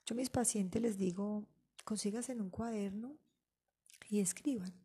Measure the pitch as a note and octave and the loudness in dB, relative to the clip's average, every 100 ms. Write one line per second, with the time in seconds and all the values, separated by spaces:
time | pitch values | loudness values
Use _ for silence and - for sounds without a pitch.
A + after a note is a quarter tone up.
0 | - A3+ C4 C4 A#3 G#3+ F#3 A3+ A#3 G3 | -4 -2 0 2 2 2 2 2 2 2
1 | F#3+ F3 G3+ G#3 G#3 _ _ - - G#3+ | 0 2 -2 -2 -6 _ _ -12 -4 -2
2 | G#3 A3 A#3+ A#3+ F#3+ - A#3 A3 G3+ G3+ | 0 -2 -2 -2 -4 -2 -2 0 0 -2
3 | A#3+ D4+ _ _ _ _ _ _ - - | -6 -10 _ _ _ _ _ _ -20 -18
4 | - G#3 F#3 - D4 B3 F#3 - | 0 2 2 2 0 0 -2 -10